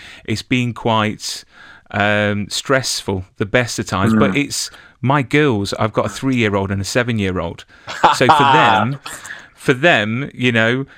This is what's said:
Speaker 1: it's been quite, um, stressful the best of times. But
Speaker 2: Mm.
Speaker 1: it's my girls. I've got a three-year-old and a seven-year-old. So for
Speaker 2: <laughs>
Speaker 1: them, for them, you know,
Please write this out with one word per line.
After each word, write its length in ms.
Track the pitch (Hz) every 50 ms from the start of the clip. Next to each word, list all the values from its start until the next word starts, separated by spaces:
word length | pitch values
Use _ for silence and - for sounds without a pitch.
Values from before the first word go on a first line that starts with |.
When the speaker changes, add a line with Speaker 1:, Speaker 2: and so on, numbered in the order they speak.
| - - - - -
Speaker 1:
it's 180 | - 110 107 -
been 300 | - 131 123 120 120 113
quite, 720 | - - 120 113 110 107 107 104 - - - - - - _ _ - - - - - _ - -
um, 520 | 104 101 104 104 104 104 104 104 104 101 -
stressful 760 | - - - - 139 131 120 - - - - - 98 95 92 - _ -
the 80 | 117
best 320 | 98 - 123 123 113 - -
of 60 | 107
times. 280 | - 120 92 98 117 110
But 160 | 107 107 101
Speaker 2:
Mm. 140 | 95 143 143
Speaker 1:
it's 260 | - - - - - - - - - _ _
my 200 | - 123 143 147
girls. 520 | 131 - - 147 151 143 113 101 101 95 -
I've 200 | - 110 110 -
got 120 | 131 104 107
a 20 |
three-year-old 640 | - - - 135 131 120 113 107 101 98 98 95
and 100 | 98 98
a 40 | 98
seven-year-old. 800 | - - 131 120 120 117 107 101 95 92 90 82 85 - - - - - - - - - - - 160 143
So 100 | - 131 123
for 160 | 156 147 139
Speaker 2:
<laughs> 100 | 139 135
Speaker 1:
them, 460 | 131 123 120 110 107 107 120 139 135 - - - - - - - - - - _
for 200 | - - - 135
them, 540 | 123 147 175 156 113 104 107 110 123 143 - -
you 180 | - 123 123
know, 340 | 117 113 110 113 123 131 135 - -